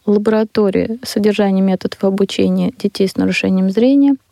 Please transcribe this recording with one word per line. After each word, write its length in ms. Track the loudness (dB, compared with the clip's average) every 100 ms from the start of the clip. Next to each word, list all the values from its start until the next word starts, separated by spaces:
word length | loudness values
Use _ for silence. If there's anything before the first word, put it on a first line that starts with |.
| -2
лаборатории 960 | 0 2 0 0 0 0 0 -4 -6
содержания 600 | -6 -2 0 2 0 2
методов 400 | 0 0 -4 -2
обучения 680 | -2 0 -2 0 0 0 -2 -4
детей 300 | -6 -2 -2
с 80 | 0
нарушением 560 | -2 -2 0 0 0
зрения 440 | 2 2 4 4 0 _